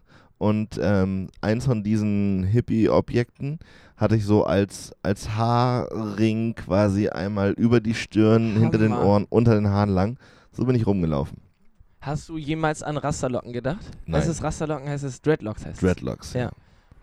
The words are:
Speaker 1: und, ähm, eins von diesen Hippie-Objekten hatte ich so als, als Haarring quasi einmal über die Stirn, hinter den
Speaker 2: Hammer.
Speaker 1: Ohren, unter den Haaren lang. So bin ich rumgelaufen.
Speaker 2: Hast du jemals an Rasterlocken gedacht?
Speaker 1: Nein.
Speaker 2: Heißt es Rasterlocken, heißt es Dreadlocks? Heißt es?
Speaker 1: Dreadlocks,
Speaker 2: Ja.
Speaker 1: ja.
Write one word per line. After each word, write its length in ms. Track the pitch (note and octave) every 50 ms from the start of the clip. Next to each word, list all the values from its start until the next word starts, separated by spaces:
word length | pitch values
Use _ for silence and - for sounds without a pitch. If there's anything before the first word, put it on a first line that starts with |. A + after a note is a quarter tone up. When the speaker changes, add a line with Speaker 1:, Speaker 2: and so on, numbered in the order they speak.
| - _ - - _ _ _ -
Speaker 1:
und, 420 | - G#2 G#2+ G#2+ G#2+ - - -
ähm, 480 | C2 F2+ G#2 F#2+ F#2+ F#2+ F#2+ F#2 F#2 - - -
eins 240 | - G2+ A2 A#2+ B2+
von 180 | C3+ B2 A2 G2
diesen 600 | G#2 A2 G#2+ G#2+ G#2+ G#2 G2+ G2+ G2+ G2 F#2 F#2
Hippie-Objekten 1160 | F#2+ G#2+ B2 A#2+ - A2+ A2+ G#2 B1 B1 F#2 - - - A#2+ A#2+ - _ - - C#3 D#3 - - - - - - - _ -
hatte 180 | - G#2 A2
ich 100 | A2 G#2
so 180 | G2+ G#2 G#2+ -
als, 500 | - E2 G2 G2+ F#2+ - - - - - - -
als 320 | F2+ G#2 - - - G#2+
Haarring 1200 | A2 A#2 A#2 A#2+ A#2+ B2 B2+ B2 B2 - - - G#2 A2 G#2 G2+ G2+ A2 A2 A2 A2 A2+ A#2 A2+
quasi 540 | - - - F2 G2+ G#2 G#2 F#2+ G2+ G#2+ -
einmal 420 | - C2 F2+ G2+ G#2+ G2+ G2 G2+ -
über 260 | - A2 A#2 A#2+ A#2
die 140 | G#2 A2 A2+
Stirn, 580 | - - - - G#2 A2 A2 A2+ A2+ A2+ A2+ G2+ A2
hinter 180 | A2+ A2+ - A2
den 140 | G#2+ A2 A2
Speaker 2:
Hammer. 120 | - -
Speaker 1:
Ohren, 200 | G2 G2+ G#2 G2 -
unter 240 | - A#2 A#2 A#2 A2+
den 120 | G#2+ G#2 G2+
Haaren 200 | G2 G2+ G#2 G#2
lang. 260 | F#2+ F2+ F#2+ G#2+ C3 - - - - _ _ _
So 140 | _ - A#2+
bin 100 | B2 B2+
ich 100 | A#2+ A2 G2+
rumgelaufen. 500 | G2+ F#2+ E2+ D#2+ D2+ C#2 C#2+ - - - - _ _ _ _ - _ - - _ _ _
Speaker 2:
Hast 260 | - C#3 D3+ C#3+ - -
du 80 | E3 D#3+
jemals 440 | D3 C3+ D#3 D#3+ D#3+ D#3 D#3 - -
an 140 | - D3+ C#3
Rasterlocken 560 | - C#3+ D3+ - - B2+ B2 A2+ - A#2 A#2+
gedacht? 320 | A#2+ A#2 C3 E3 A3 - - - - -
Speaker 1:
Nein. 140 | - E3 D#3
Speaker 2:
Heißt 80 | D3 E3
es 120 | D#3+ - -
Rasterlocken, 440 | D3+ - - D#3+ D3 D#3 C#3+ C3+ D3
heißt 140 | C#3+ C#3+ C#3
es 180 | C#3 B2+ -
Dreadlocks? 420 | - C#3+ D#3 - - G#2+ G#2+ - -
Heißt 100 | - -
es? 40 | -
Speaker 1:
Dreadlocks, 520 | F#2+ F#2 F2+ - - B1 - - - - -
Speaker 2:
Ja. 80 | B2
Speaker 1:
ja. 100 | B2 - - - _ _ _ _ _ _ - -